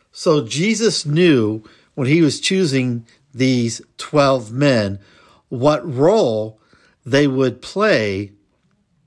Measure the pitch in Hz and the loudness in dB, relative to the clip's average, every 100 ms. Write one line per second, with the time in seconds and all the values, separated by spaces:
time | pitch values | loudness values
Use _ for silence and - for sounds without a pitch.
0 | _ - 180 151 117 135 208 208 220 - | _ -4 0 0 0 -2 -2 0 -2 -2
1 | 147 151 175 127 107 110 - _ _ - | -2 2 4 4 2 -4 -12 _ _ -6
2 | 127 165 151 - - 190 175 135 127 120 | 0 2 2 0 -2 -2 0 0 -2 -4
3 | 113 _ _ 117 131 123 117 - - - | -10 _ _ -2 0 0 -2 -6 -14 -18
4 | - 147 139 135 107 123 143 120 101 98 | -2 2 2 0 -4 -2 2 2 0 -6
5 | - _ _ _ _ 127 147 151 170 123 | -14 _ _ _ _ -2 0 0 -4 0
6 | 160 220 139 110 107 - _ _ _ _ | 2 4 2 -2 -6 -12 _ _ _ _
7 | 120 135 147 131 127 123 - 190 214 143 | -2 0 2 0 -2 -4 -10 -2 0 0
8 | 107 98 101 _ _ _ _ _ _ _ | -2 -6 -8 _ _ _ _ _ _ _